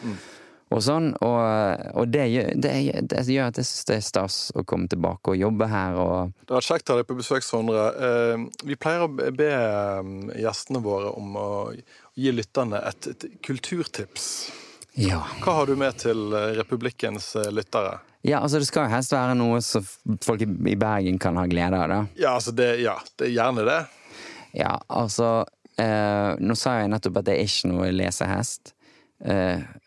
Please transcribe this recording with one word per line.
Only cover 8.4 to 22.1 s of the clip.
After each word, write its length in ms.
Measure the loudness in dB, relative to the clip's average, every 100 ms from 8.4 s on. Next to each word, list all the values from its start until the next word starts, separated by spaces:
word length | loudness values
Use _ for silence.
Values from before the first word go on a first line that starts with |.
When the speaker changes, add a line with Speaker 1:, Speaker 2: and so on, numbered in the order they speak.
| -4 -8
Speaker 1:
vi 140 | -8 -2
pleier 240 | 0 0
å 60 | 0
be, 200 | 0 -2
be, 180 | 0 0
eh, 600 | 2 0 0 0 -2 -6 -8 -8 -4
gjestene 400 | -4 -4 -4 -4
våre 300 | -2 -2 -2
om 240 | -6 -8 -6
å 140 | -4 -4 -6 -10 -18 -20 -16 -2
gi 160 | 0
lytterne 480 | 0 -2 -2 -2 -2 -4
et, 200 | -8 -12
et 180 | -10 -14 -12
kulturtips. 880 | -8 -8 -6 -6 -6 -8 -10 -8 -8 -8 -10 -14 -20 -20 -10 0
Speaker 2:
Ja. 260 | 0 0 -4 -4
Speaker 1:
Hva 140 | 0 2
har 80 | 2
du 80 | 2
med 220 | 0 0
til, 360 | 0 0 0
eh, 200 | 0 0 -2
Republikkens, 760 | -2 -2 -4 -2 -4 -4 -6 -2
eh, 160 | -2
lyttere? 480 | -2 -2 0 -2 -4 -14 _
Speaker 2:
Ja, 160 | 0 2
altså, 200 | 2 2
det 80 | 2
skal 200 | 2 2
jo 80 | 2
helst 160 | 2
være 240 | 0 2 2
noe 240 | 4 2
som 200 | 2 -2
f-, 140 | -2 -8 -4 -2
folk 200 | 0 0
i, 60 | 0 0 2
i 40 | 2
Bergen 420 | 2 2 2 2
kan 160 | 2 2
ha 100 | 2
glede 280 | 2 2 2
av, 120 | 2
da. 120 | 0 -2